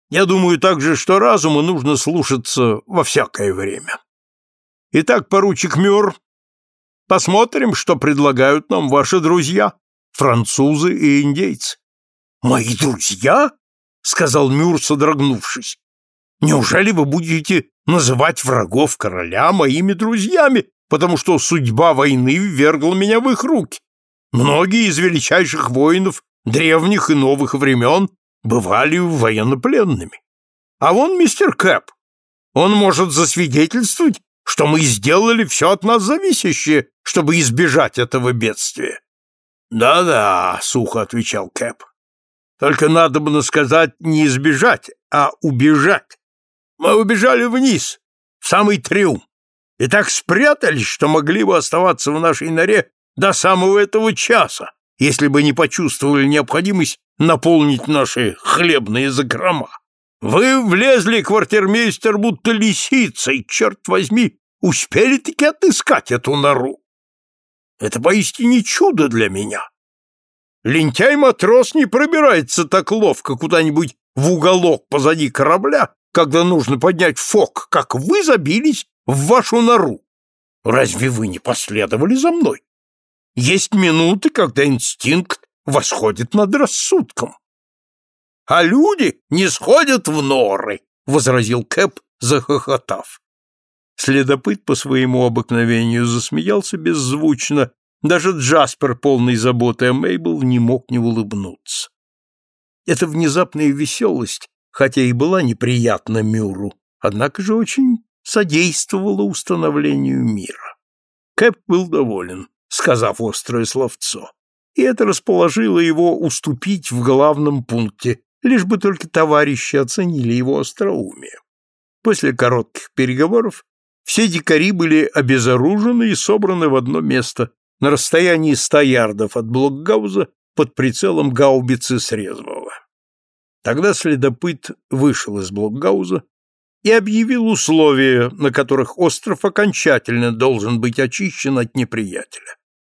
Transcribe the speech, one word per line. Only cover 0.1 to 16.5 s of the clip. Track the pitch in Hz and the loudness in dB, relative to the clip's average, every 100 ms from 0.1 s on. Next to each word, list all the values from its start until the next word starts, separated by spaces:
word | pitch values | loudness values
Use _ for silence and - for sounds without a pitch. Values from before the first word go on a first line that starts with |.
| 170 190 | 0 2
думаю | 190 180 165 | 2 2 2
также, | 190 165 147 147 | 2 2 0 -2
что | - 190 | 2 2
разума | 233 214 156 147 | 4 2 2 0
нужно | 165 165 135 143 | 0 -2 -2 -2
слушаться | - 170 - 131 - 131 120 101 - | -2 -2 -2 -4 -4 -2 0 0 -4
во | 180 | -4
всякое | - 151 113 - 101 | 0 -2 -2 -4 -4
время. | 92 98 104 - - _ _ _ _ _ _ _ _ _ | -4 -6 -10 -12 -12 _ _ _ _ _ _ _ _ _
Итак, | 147 160 220 - | -2 0 0 2
поручик | 196 196 151 170 139 | 0 0 -2 -2 0
Мюр, | 196 202 202 - _ _ _ _ _ _ _ _ _ | 2 2 0 -4 _ _ _ _ _ _ _ _ _
посмотрим, | 185 170 196 233 285 240 | 0 2 2 2 0 -2
что | - - 147 | -2 -2 0
предлагают | 151 143 143 127 135 151 - | 0 2 2 2 2 2 0
нам | 185 143 | -2 2
ваши | 143 135 185 | 0 2 0
друзья, | 160 175 143 190 202 - _ _ _ | 2 0 0 0 -2 -4 _ _ _
французы | - 131 120 107 - 143 151 160 - | -2 0 2 0 0 0 2 0 2
и | 147 143 | 2 2
индейцы. | 143 139 190 131 - - _ _ _ _ _ _ | 2 -2 -4 -4 -8 -12 _ _ _ _ _ _
«Мои | 123 127 113 113 | 0 0 0 -2
друзья?» | 147 104 - 95 131 180 208 - _ _ _ _ - | -2 -2 -6 -2 2 2 0 -4 _ _ _ _ -6
сказал | - 156 147 139 | -2 0 2 2
Мюр, | 139 170 156 | 2 0 0
содрогнувшись. | - 147 151 147 139 117 - 127 - - _ _ _ _ _ _ | -2 0 0 2 0 -2 -6 -10 -12 -16 _ _ _ _ _ _
«Неужели | 151 | 0